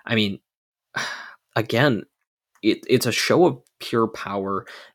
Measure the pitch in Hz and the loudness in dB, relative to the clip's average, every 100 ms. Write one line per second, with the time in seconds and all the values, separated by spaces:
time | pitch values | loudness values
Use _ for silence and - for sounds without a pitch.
0 | - 113 101 95 _ _ _ _ _ - | -2 0 0 -4 _ _ _ _ _ -10
1 | - - - - _ - 110 113 143 107 | -8 -10 -16 -20 _ -6 0 2 2 2
2 | - _ _ _ _ _ 107 - - 123 | -4 _ _ _ _ _ 0 0 2 2
3 | 120 - - 151 175 135 _ - - 117 | 2 0 2 4 4 2 _ -16 -4 0
4 | 113 - - 101 95 98 - - - | 0 -2 -8 -6 -4 -6 -8 -18 -18